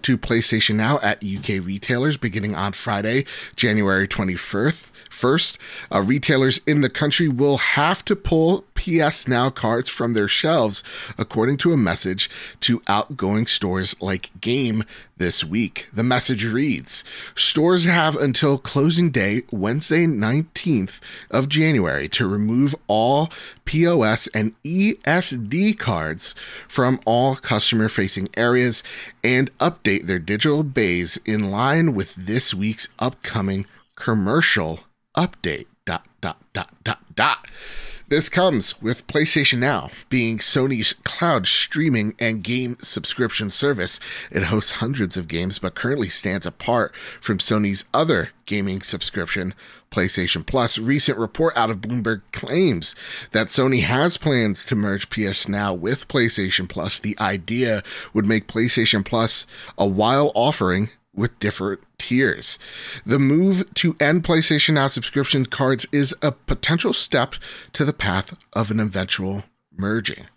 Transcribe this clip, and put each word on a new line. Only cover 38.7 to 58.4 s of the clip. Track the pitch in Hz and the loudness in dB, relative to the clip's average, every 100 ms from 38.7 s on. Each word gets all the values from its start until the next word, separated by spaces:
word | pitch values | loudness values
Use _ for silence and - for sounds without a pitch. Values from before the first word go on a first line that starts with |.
| - | -4
with | 110 123 - | -4 -4 -2
PlayStation | 147 156 156 135 120 | 0 2 2 2 2
Now | 127 113 67 - - | 0 0 -4 -16 -2
being | 131 113 110 | 0 0 0
Sony's | - 143 135 123 104 | 0 2 2 0 0
cloud | - - - 170 135 92 | -2 -8 -2 0 2 2
streaming | - - 156 160 117 104 - | 0 0 0 2 2 0 -2
and | 117 110 | -2 -2
game | 101 123 123 123 | -2 -2 -4 -6
subscription | - - - - 117 - 107 | -6 -6 -6 -2 0 0 -4
service. | - 139 120 90 - - - - | 0 0 0 -2 -4 -8 -14 -6
It | - 90 | -2 0
hosts | 107 - | 0 0
hundreds | - 113 135 95 92 | -2 -4 -2 -2 -4
of | 82 | -4
games, | 82 92 95 | -4 -4 -4
but | 92 - | -6 -4
currently | 123 139 95 | -4 -2 -2
stands | - 101 95 85 | -2 -2 -4 -6
apart | - - 120 98 - - - | -6 0 0 0 -4 -18 -10
from | - 98 | -4 -2
Sony's | - 107 104 95 - | 0 2 2 -2 -2
other | 123 160 110 - _ - | 0 2 0 -2 _ -6
gaming | 104 98 95 | -4 -2 -4
subscription, | - 92 - 104 82 101 92 - - - _ | -4 -4 -4 -4 -4 -4 -4 -8 -20 -20 _
PlayStation | 101 90 - 87 85 80 | -2 0 0 -2 -2 -2
Plus. | 131 117 - | 0 0 0
Recent | 113 143 - 110 | 0 2 2 0
report | 113 - 165 120 | -4 0 0 2
out | 113 | 0
of | 101 | -2
Bloomberg | 107 123 113 104 - | -4 -2 -2 -4 -6
claims | - 120 151 185 90 - - - - - | -12 -2 2 2 2 -4 -8 -14 -14 -2
that | 107 110 | -2 0
Sony | - 131 127 | 2 2 2
has | 87 127 170 - | 2 2 2 0
plans | 156 127 107 92 - | 0 2 2 -2 -2
to | 107 | -2
merge | 101 98 - | 0 -2 -4
P | - 101 | -4 -2
S | 95 - | -2 -2
Now | 101 101 | -2 -2
with | 90 90 135 - | -2 -2 -4 -2
PlayStation | 139 117 - 92 - 92 | 0 2 0 0 -2 -2
Plus. | - 90 - | -6 -4 -4
The | 107 104 | -4 -2
idea | 101 95 85 117 123 107 - - - | -2 -2 -4 -2 0 0 -4 -16 -4
would | 107 104 | 0 2
make | 113 | 0